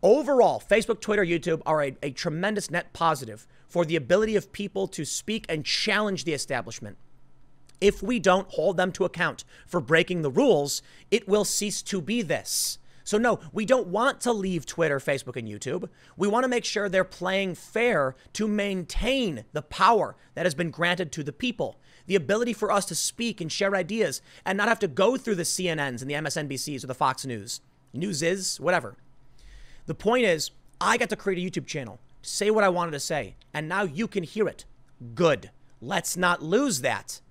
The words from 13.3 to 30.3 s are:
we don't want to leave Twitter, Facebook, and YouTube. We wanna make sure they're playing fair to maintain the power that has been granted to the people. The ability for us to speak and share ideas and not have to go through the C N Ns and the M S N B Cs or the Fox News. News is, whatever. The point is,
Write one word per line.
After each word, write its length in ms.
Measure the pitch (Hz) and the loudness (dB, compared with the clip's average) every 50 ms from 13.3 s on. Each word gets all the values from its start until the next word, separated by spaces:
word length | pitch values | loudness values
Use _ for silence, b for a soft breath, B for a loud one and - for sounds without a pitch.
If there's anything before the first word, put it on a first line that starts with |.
| 208 B B 151 | 2 B B -8
we 140 | B 180 220 | B -6 2
don't 220 | 190 262 254 208 | 4 4 2 2
want 340 | 175 175 208 240 277 - - | 0 0 2 2 2 0 0
to 100 | - 247 | 0 0
leave 340 | 240 208 190 190 180 165 - | 0 0 0 -2 -2 -2 -4
Twitter, 320 | - - - 165 156 143 | -6 0 0 2 2 2
Facebook, 380 | 135 - - 143 135 - 127 120 | 0 0 -2 -2 -2 -4 -8 -8
and 100 | 131 117 | -8 -8
YouTube. 440 | 110 104 104 - 127 143 180 - 131 b b b b b | -8 -10 -8 -6 -6 -4 -4 -6 -8 b b b b b
We 140 | - 180 208 | -2 0 2
wanna 180 | 202 240 262 | 2 2 2
make 160 | 254 247 240 - | 2 0 -2 -2
sure 240 | - - 214 202 | -2 -4 -2 -2
they're 160 | 202 180 190 180 | 0 2 0 0
playing 520 | 185 - - 180 185 190 196 196 190 165 | 0 -4 -6 -4 -2 0 0 0 -2 -4
fair 600 | - - - - 220 233 247 220 156 139 131 131 b b b | -8 -12 -6 -2 0 2 2 2 2 2 0 -2 b b b
to 160 | _ - 214 | _ -4 -2
maintain 960 | 220 208 208 202 202 196 185 170 - - - - 233 269 269 247 196 147 113 107 _ | 0 0 0 0 -2 -2 -4 -6 -2 -2 0 0 2 2 2 0 0 -2 -6 -10 _
the 100 | - 151 | -8 -8
power 540 | - _ - - 190 196 233 214 156 107 - b b b b | -8 _ 0 4 6 8 8 6 4 0 -4 b b b b
that 100 | - 170 | -8 -6
has 100 | 175 143 | -6 -4
been 160 | 139 175 165 | -4 -4 -4
granted 400 | - 156 170 175 175 175 185 147 | -2 0 0 0 2 0 -2 -6
to 120 | - 165 143 | -6 -8 -8
the 100 | 147 143 | -8 -8
people. 480 | _ - 247 - - 156 107 - b b b b b b | _ -6 -6 -4 -2 -6 -6 -6 b b b b b b
The 100 | - 190 | 0 0
ability 380 | 196 147 - 196 220 240 240 226 | 0 2 2 0 0 2 -2 -2
for 180 | - 214 202 | -2 0 0
us 140 | - 202 185 | 2 0 0
to 100 | - 170 | -2 -4
speak 460 | - - - - - 240 233 196 - | -4 -4 -4 -4 -4 -4 -4 -4 -6
and 100 | 170 156 | -8 -8
share 240 | - - 202 196 196 | -2 0 0 0 2
ideas 460 | 190 175 156 208 226 208 156 131 - B B B B B | 0 -2 -2 0 0 0 0 -2 -6 B B B B B
and 120 | - 190 | -4 -2
not 120 | 196 202 220 | 0 2 0
have 100 | 226 - | 2 0
to 80 | 208 | -2
go 300 | 175 131 190 190 220 254 | -4 2 2 4 4 4
through 180 | 262 - 233 208 | 2 0 -2 -2
the 80 | 175 170 | -2 -2
C 240 | - - - 185 | -4 -4 -2 -2
N 120 | 175 160 156 | -2 -2 -2
Ns 220 | 143 139 123 117 | -2 -4 -4 -6
and 80 | 127 139 | -6 -6
the 60 | 143 | -6
M 100 | 147 156 | -4 -4
S 120 | 151 - | -4 -4
N 100 | 165 151 | -4 -6
B 80 | 139 139 | -6 -6
Cs 300 | 127 - - 147 127 123 | -8 -6 -6 -8 -8 -8
or 20 | |
the 60 | 127 127 | -8 -2
Fox 320 | - 147 135 127 - - | 0 2 0 2 0 -6
News. 340 | 135 120 107 101 120 - - _ _ _ _ _ _ | -8 -8 -8 -8 -10 -12 -12 _ _ _ _ _ _
News 300 | - 123 170 208 185 131 | -8 -6 -4 -4 -4 -2
is, 360 | 156 165 185 196 185 - - - | 0 0 0 -2 -4 -6 -6 -2
whatever. 340 | 131 160 185 175 135 104 104 - - - - - - b b b b b b b b b b b b | 0 0 0 0 -2 -4 -14 -16 -20 -20 -20 -20 -20 b b b b b b b b b b b b
The 100 | - 165 | -10 -10
point 280 | - - 202 240 254 240 | -2 0 2 2 4 4
is, 280 | 202 | 4